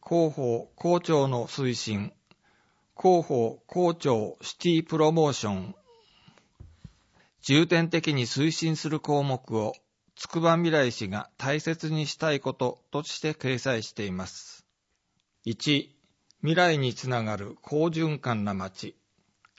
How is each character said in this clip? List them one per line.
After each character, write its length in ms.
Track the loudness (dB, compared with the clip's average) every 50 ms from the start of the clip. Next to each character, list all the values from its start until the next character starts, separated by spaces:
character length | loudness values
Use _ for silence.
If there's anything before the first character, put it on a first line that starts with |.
| -6 0
広 280 | 2 2 2 2 0
報、 360 | -2 -2 0 0 -2 -4 -8 _ _
広 220 | 0 2 2 2 2
聴 240 | 2 4 4 4 4
の 200 | 2 -2 -4 -4
推 260 | -4 -2 -2 0 0
進。 400 | -2 -4 -4 -2 -2 -4 -6 -10 _ _ _ _ _ _ _ _ _ _ _ _ _ _ _ _ 0
広 300 | 4 4 4 4 2 0
報、 340 | 0 0 0 0 -2 -6 _ _
広 260 | -2 2 2 2 2 0
聴、 400 | 0 2 2 2 0 -4 -8 _
シ 160 | -14 -14 -14 _
テ 120 | 0 2
ィ 160 | 2 2 2
プ 120 | 0 0 4
ロ 140 | 4 4
モ 180 | 6 4 4 2
ー 40 | 2
シ 140 | 0 -2 -4
ョ 40 |
ン。 240 | -4 -4 -6 -10 -14 _ _ _ -20 _ _ _ _ _ _ -20 _ _ _ _ _ _ -20 -20 -20 _ _ -20 _ _ _ _ _ _ _ _ _ _
重 260 | -2 2 4 4 4 4
点 220 | 4 2 2 2
的 240 | 0 0 0 0 0
に 120 | 0 -2
推 260 | -2 0 0 0 0
進 240 | 0 0 -2 -2 -2
す 140 | -2 -2 -4
る 100 | -4 -4
項 220 | -2 0 0 0
目 380 | 2 0 -2 -4 -6 -4 -4 -2
を、 140 | -2 -2 -6 -8 _ _ _ _ _ _ _
筑 240 | -16 -14 -6 -4 2
波 160 | 4 4 4
未 160 | 4 4 2
来 200 | 4 4 2 2
市 180 | 0 -4 -8 -6
が 200 | -6 -6 -8 -10 _ _
大 220 | -4 -2 -2 -2
切 300 | -2 -4 -6 -4 -4 -4
に 180 | -2 -2 -2 -4
し 80 | -4
た 160 | -4 -2 -2
い 80 | -2 0
こ 140 | -2 -6 -4
と 260 | _ -2 -4 -4 _ _ _
と 120 | -8 -8 -6
し 160 | -6 -10 -4
て 140 | -4 -4 -4
掲 240 | -2 -2 -2 -2 -2
載 260 | 0 -2 -2 -2 -4
し 80 | -6
て 140 | -8 -6 -6
い 60 | -6
ま 160 | -4 -6 -8 -10
す。 380 | -12 -16 -18 -20 -20 -20 _ _ _ _ _ _ _ _ _ _ _ _ _ _ _ _ _
一、 520 | -6 -6 -4 0 2 2 2 0 -4 _ _ _ _ _ _ _ _ _ _
未 160 | -2 0 4
来 220 | 4 4 4 4 2
に 160 | 0 -2 -2
つ 160 | -4 -4 -2
な 120 | -2 -2 -2
が 120 | -2 -4
る 220 | -6 -8 -10 -14 _
好 260 | _ -4 0 0 0 0
循 320 | 0 0 -2 -2 -2 -4
環 260 | -4 -4 -2 -2 -2
な 80 | -2 -2
街。 420 | -4 -6 -8 -10 -12 -14 -14 -16 _ _ _ _ _ _ _ _ _ _ _ _